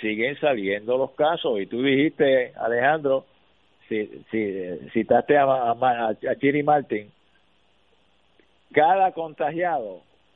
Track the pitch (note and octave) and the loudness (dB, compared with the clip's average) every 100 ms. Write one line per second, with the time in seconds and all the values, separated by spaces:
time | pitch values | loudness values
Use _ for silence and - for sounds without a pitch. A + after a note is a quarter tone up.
0 | G#2+ G#2+ B2 C#3+ D3+ A#2+ G2 G2+ G#2+ B2+ | -4 -2 -2 0 0 0 -2 -4 -2 -2
1 | C3 - D3+ E3+ D#3 G#2+ F#2+ A#2 C#3 C3+ | -2 0 0 0 -2 -4 -4 -2 0 2
2 | D#3 - C#3 C3 B2 - A2+ A#2+ C3+ D#3+ | 2 2 4 4 0 -4 -2 0 2 0
3 | C#3+ C3+ - _ _ _ _ _ _ A2 | 0 -2 -4 _ _ _ _ _ _ -6
4 | G#2+ C2 - A2 G#2 F#2+ F2+ F2 C2+ A2+ | -6 -10 -8 -4 -4 -4 -8 -10 -4 -4
5 | G#2 A#2+ - D3 C#3 C3 A#2 A#2+ C3 A#2 | 2 2 4 4 4 2 0 0 0 0
6 | A2+ G#2 C3 A2+ C#3 D3 C#3+ D3+ - G#2+ | -2 -4 -4 0 0 0 2 2 0 -6
7 | G#2 _ _ _ _ _ _ _ _ _ | -8 _ _ _ _ _ _ _ _ _
8 | _ _ _ _ _ _ _ D3 D#3 F#3+ | _ _ _ _ _ _ _ 2 4 4
9 | F#3+ E3 E3 D3 D3 E3 F3+ D3+ G#2+ F2 | 2 -2 -10 -6 -6 -4 -4 -4 -6 -12
10 | _ _ _ | _ _ _